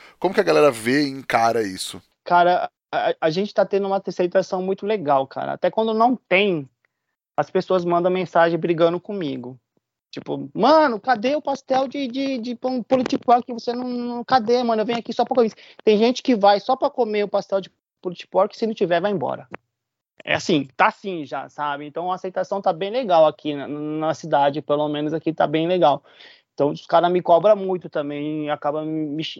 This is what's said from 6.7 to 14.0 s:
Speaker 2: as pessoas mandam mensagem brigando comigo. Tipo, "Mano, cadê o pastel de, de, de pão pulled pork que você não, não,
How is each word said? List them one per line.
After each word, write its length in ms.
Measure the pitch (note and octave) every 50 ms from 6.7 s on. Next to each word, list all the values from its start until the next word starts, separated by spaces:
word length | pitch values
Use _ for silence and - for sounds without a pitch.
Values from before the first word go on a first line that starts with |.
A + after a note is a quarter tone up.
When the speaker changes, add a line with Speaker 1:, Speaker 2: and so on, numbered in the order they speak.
| _ _ _ _ _ _ _ _ _ _ _ _ _
Speaker 2:
as 120 | - D3 -
pessoas 340 | - F#3+ F3 - F#3+ F#3 F3
mandam 260 | F3 F3 E3+ F3 F3+
mensagem 480 | F3+ F#3+ F#3 - - F3 E3+ E3+ E3
brigando 400 | E3 D#3+ - E3+ D#3+ E3+ E3+ E3+
comigo. 640 | F3 - - G#3 G3+ E3+ C#3+ C3 B2+ A#2+ B2 C3 B2+ _ _ _ _ _ _ _ _ _ _
Tipo, 400 | - - - - C#3+ C#3+ C#3+ C#3 -
"Mano, 480 | D#3+ G3 C4 D#4 D#4+ D4+ C#4 A#3 G3+
cadê 340 | - C4 B3+ G#3+ G3+ B3+ D4
o 60 | D4+
pastel 440 | - C#4+ C#4 - - - C4 C4 C4+
de, 220 | C4 B3+ C#4+ C#4
de, 300 | A#3+ A#3 C4+ C#4 C4+ C4+
de 180 | B3 A3 B3 A#3+
pão 260 | - - B3+ C4 B3+
pulled 360 | G3+ - C4 B3+ B3 - C#4+
pork 280 | - - - A#3 B3 A#3
que 60 | -
você 220 | A#3+ A3+ - A#3+ A#3+
não, 160 | B3 B3+ B3
não, 340 | B3 B3